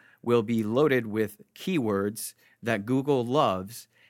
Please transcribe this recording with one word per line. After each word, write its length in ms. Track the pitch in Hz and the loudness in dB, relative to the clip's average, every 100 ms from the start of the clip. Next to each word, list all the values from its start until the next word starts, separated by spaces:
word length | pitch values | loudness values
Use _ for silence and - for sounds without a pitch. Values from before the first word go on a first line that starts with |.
| _ _ | _ _
will 220 | 117 120 | 2 2
be 200 | 107 113 | 2 0
loaded 440 | 107 120 151 127 113 | 0 2 4 2 0
with 340 | 110 104 - - - | -2 -2 -6 -20 -12
keywords 800 | - 175 110 98 101 113 - - _ _ | -4 -2 0 0 -2 -4 -10 -14 _ _
that 220 | 113 110 101 | -4 -4 0
Google 400 | 131 139 135 117 | -2 0 0 2
loves. 600 | 143 123 92 98 120 - _ _ | 2 2 0 -6 -14 -20 _ _